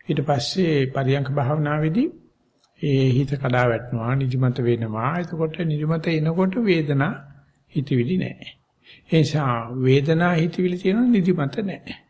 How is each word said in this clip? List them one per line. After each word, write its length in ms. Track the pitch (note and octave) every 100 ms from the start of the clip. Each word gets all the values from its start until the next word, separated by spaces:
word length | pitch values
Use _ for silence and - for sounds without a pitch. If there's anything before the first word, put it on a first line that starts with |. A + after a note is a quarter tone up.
ඊට 180 | - D#3
පස්සේ 540 | C#3+ C#3+ - F#3 E3+ D3 C3
පරියංක 420 | C3+ C3 C#3 C3+
භාවනාවේදී 760 | C#3+ B2+ D#3 D3 D3+ D#3 F3 D4+ - _ _ _ _ - _
ඒ 280 | D3+ C3+ C3
හිත 200 | B2+ C3+
කඩා 340 | C#3 C3+ B2+ B2
වැටෙනවා, 480 | A2+ - A#2 A2+
නිදිමත 440 | C3+ C3+ B2+ B2+ B2
වෙනවා. 500 | A#2+ A#2 A2+ A2 B2 F3
එතකොට 420 | E3+ D#3+ D#3+ D#3
නිදිමත 460 | E3 D3+ D3+ E3 D#3
එනකොට 460 | D#3+ D#3 E3 F#3+ F#3+
වේදනා 520 | A3 E3+ D3 C#3+ C#3 - - - _ _ _
හිතවිලි 440 | D#3+ C3 C3 A#2+ F#3
නෑ. 320 | C#2 - - - _ _ _ -
ඒ 160 | _ D#3+
නිසා 340 | D3 E3 C#3 A#2 A2+ B2+
වේදනා 560 | B2+ C3+ C#3+ D#3+ F3
හිතවිලි 440 | E3+ E3+ F3 F3+ F3+
තියෙනවා, 280 | F#3 G#3 B3
නිදිමත 500 | A#3 F3+ F3 C#3 -
නෑ. 400 | G2 - - - _